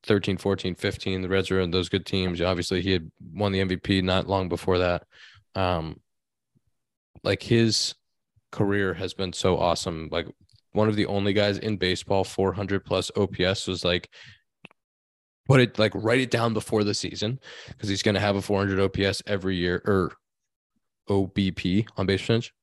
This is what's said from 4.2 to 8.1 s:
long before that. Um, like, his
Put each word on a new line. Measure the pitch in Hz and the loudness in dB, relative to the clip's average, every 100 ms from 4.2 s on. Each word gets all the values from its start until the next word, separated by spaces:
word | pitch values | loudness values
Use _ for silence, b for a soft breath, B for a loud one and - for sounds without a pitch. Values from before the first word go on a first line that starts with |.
| - | 0
long | 98 90 | -2 -2
before | 85 - 90 | -4 0 2
that. | 90 87 - B B B _ - | 2 -2 -6 B B B _ -2
Um, | 92 87 80 - _ _ _ _ _ _ _ _ _ _ _ - | 0 0 -4 -12 _ _ _ _ _ _ _ _ _ _ _ -8
like, | - 98 | -2 -2
his | - 117 113 104 - - _ | 2 4 4 2 -2 -8 _